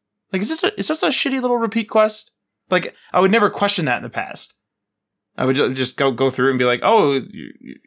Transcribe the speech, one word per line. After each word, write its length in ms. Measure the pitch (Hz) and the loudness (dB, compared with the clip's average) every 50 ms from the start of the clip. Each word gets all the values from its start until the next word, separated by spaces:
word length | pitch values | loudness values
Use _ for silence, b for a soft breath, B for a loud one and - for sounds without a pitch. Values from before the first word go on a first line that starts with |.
| _ _ _ _ _ _ | _ _ _ _ _ _
Like, 100 | 190 185 | -4 -2
is 60 | 202 269 | -2 -2
this 140 | 320 - | -2 0
a, 160 | - - - - | -2 -4 -2 -2
is 80 | 196 - | -2 -2
this 140 | 311 - | -2 0
a 60 | - 320 | 0 -2
shitty 320 | 262 - - 262 269 262 | -2 -2 -2 -2 -2 -2
little 180 | 240 247 240 233 | -2 0 0 0
repeat 300 | 226 214 226 233 220 - | -2 -2 -2 -4 -2 0
quest?" 420 | - 220 214 220 - - - _ _ _ _ _ _ _ _ - | 2 2 2 2 0 -4 -14 _ _ _ _ _ _ _ _ -2
Like, 240 | 185 180 - - - b b b | -2 0 0 -4 -10 b b b
I 80 | b 185 | b 2
would 120 | 190 190 | 4 4
never 180 | 214 233 208 180 | 4 4 2 2
question 360 | - - 202 202 - 185 156 | 0 0 -2 0 0 -2 -2
that 100 | 131 120 | -2 -2
in 60 | - | -2
the 80 | 113 117 | -4 -8
past. 440 | - 117 92 - - - - - _ _ _ _ _ _ _ _ _ _ _ _ _ _ _ _ _ | -8 -8 -8 -8 -10 -14 -16 -16 _ _ _ _ _ _ _ _ _ _ _ _ _ _ _ _ _
I 80 | - 131 | -2 0
would 120 | 131 131 | 0 2
ju-, 160 | 143 127 117 131 | 2 0 0 0
just 220 | 131 127 123 - | -2 -4 -2 -2
go, 160 | - 139 135 | 0 0 0
go 180 | 120 120 135 131 | 2 2 0 0
through 200 | 127 127 127 135 | 2 2 2 2
and 80 | 131 123 | 2 2
be 60 | 127 | 2
like, 160 | 123 120 123 - | 2 2 2 2
"Oh, 340 | 202 226 214 170 139 139 131 | 4 4 4 4 4 2 0
y-, 60 | - - - 80 64 - - _ | -4 -6 -12 -14 -14 -16 -16 _
y-, 140 | - - - - _ | -18 -18 -18 -18 _